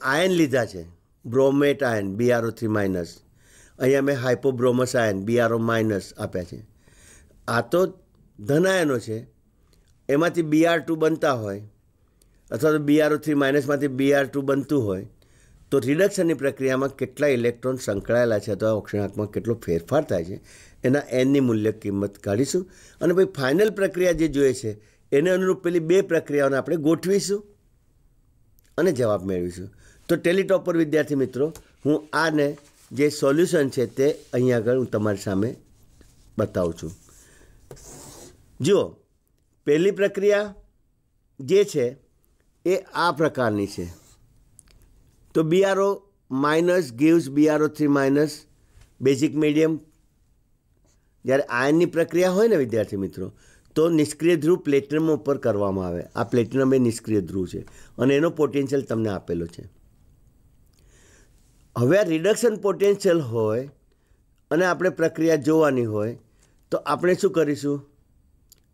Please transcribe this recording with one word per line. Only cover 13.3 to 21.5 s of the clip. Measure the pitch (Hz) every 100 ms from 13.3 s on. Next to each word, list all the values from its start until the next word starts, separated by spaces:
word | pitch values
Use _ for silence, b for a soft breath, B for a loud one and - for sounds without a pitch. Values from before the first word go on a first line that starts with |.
માઇનસમાંથી | 147 135 147 131 143 143
બી | 127 139
આર | 139 135
ટુ | 143
બનતું | 135 139 135 147
હોય, | 104 92 110 - b b b b -
તો | 139
રિડક્શનની | 120 151 196 190 165
પ્રક્રિયામાં | 151 139 139 131 131 135
કેટલા | - 127 - 147
ઇલેક્ટ્રોન | 123 117 117 127 131
સંકળાયેલા | - 98 - 117 120 104
છે | 110
અથવા | 95 110
અક્ષાંકમાં | 107 101 104 98 101 104
કેટલો | 110 110
ફેરફાર | 113 - 82 - 139
થાય | - 95
છે, | 85 104 B B B B
એના | 127 139 -
એનની | 127 131 143
મૂલ્ય | 127